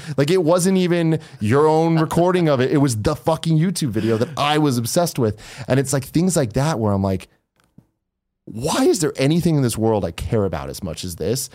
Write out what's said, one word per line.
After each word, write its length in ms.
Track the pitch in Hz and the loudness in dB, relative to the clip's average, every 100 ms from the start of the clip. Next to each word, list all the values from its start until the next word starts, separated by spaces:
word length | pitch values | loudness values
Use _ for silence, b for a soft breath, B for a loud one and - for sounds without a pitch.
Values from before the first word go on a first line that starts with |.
| - 143 | -4 -2
Like, 120 | 143 | 0
it 140 | 185 | 2
wasn't 340 | 156 175 175 190 | 2 2 2 2
even 440 | 180 175 165 156 B B | 2 2 2 0 B B
your 260 | 104 135 156 | 0 4 4
own 320 | 156 165 165 | 4 2 2
recording 520 | 156 165 175 180 165 | 2 2 2 2 2
of 100 | 135 | 2
it. 100 | 127 | 2
It 80 | 151 | 2
was 220 | 143 113 | 2 0
the 140 | 107 151 | -2 -2
fucking 420 | - 160 165 160 | -2 -2 0 0
YouTube 340 | 175 185 143 | 0 0 -4
video 260 | 104 107 113 | -2 0 0
that 100 | 123 131 | -2 -2
I 200 | 147 151 | 0 2
was 200 | 151 127 | 2 0
obsessed 400 | 117 - 170 - | 0 0 0 0
with. 220 | 113 101 B B 127 | -2 -2 B B -2
And 100 | 131 | 0
it's, 140 | 135 | 0
like, 100 | 143 | -2
things 320 | - 156 185 165 | -2 0 0 0
like 160 | 123 | -2
that 260 | 113 143 139 | -2 -2 0
where 120 | 110 | 0
I'm 100 | 98 | 0
like, 280 | 98 95 - _ _ _ _ _ _ _ _ _ _ _ - | 0 -2 -6 _ _ _ _ _ _ _ _ _ _ _ -16
"Why 400 | 104 139 262 269 | -8 -2 2 2
is 140 | 269 | 2
there 140 | 156 - | 0 0
anything 400 | 135 170 170 156 | 0 2 2 2
in 60 | |
this 140 | 127 107 | 0 0
world 280 | 110 107 92 | 0 0 -2
I 60 | |
care 340 | 82 - 113 98 | -6 -4 0 0
about 240 | 82 69 | -2 -8
as 140 | 67 | -10
much 200 | 90 80 | -10 -8
as 120 | 92 80 | -10 -6
this, 340 | 82 131 - | -4 -4 -6